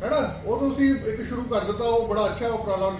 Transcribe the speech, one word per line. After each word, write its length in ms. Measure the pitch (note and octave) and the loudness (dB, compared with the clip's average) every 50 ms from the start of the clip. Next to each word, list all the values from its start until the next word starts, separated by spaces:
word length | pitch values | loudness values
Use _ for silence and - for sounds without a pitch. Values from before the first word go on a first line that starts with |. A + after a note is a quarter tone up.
| F#3 | -4
ਹੈਨਾ? 380 | A#3+ D4+ D4+ B3 - - - - | 0 0 0 0 0 -4 -6 -4
ਉਹ 140 | G3 A#3 C4+ | -2 0 0
ਤੁਸੀਂ 360 | C#4 C#4 C4 C#4 C#4 C4+ C4+ | 0 0 2 4 4 4 4
ਇੱਕ 320 | - - A3 G#3+ B3+ B3 | 2 0 -2 -4 -4 -4
ਸ਼ੁਰੂ 160 | - B3 A#3+ A#3+ | -6 -6 -6 -4
ਕਰ 180 | - A3+ G#3 | -2 -2 0
ਦਿੱਤਾ, 240 | - G3+ G#3 - A#3+ | 0 0 -2 0 0
ਉਹ 240 | A#3 A#3 A#3 A3 G3+ | 2 2 2 2 2
ਬੜਾ 180 | G#3 G#3+ G#3 | 2 2 2
ਅੱਛਾ 220 | F#3+ - - A#3+ A#3 | 2 0 0 -2 -2
ਉਪਰਾਲਾ 480 | A3+ - - G3+ F#3+ F#3+ F#3+ F#3+ F#3+ | -2 -2 -2 -2 0 0 0 0 0